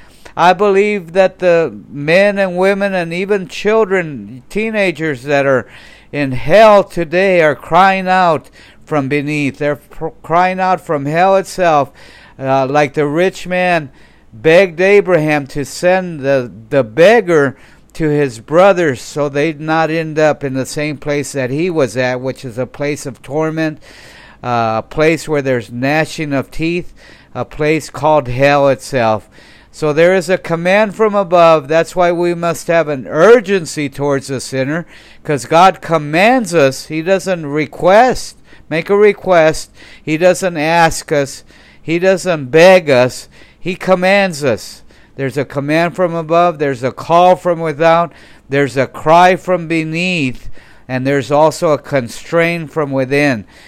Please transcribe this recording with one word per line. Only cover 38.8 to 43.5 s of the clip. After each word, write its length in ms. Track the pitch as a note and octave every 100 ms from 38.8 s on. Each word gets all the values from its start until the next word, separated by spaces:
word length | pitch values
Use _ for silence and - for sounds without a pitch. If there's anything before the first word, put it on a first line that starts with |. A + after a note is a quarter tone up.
| E3+
a 80 | G3+
request. 760 | G#3 G3 F3+ F3 D#3+ D#3 - - - -
He 160 | - D#3
doesn't 400 | F3+ E3+ F#3 E3+
ask 540 | D#3 E3+ E3 - -
us. 320 | D3 C#3 - - - - -
He 160 | - E3+
doesn't 540 | F#3+ F#3+ F3+ D#3+ B2+
beg 360 | D#3 F3+ F#3 D3+
us. 400 | B2 B2+ - - - -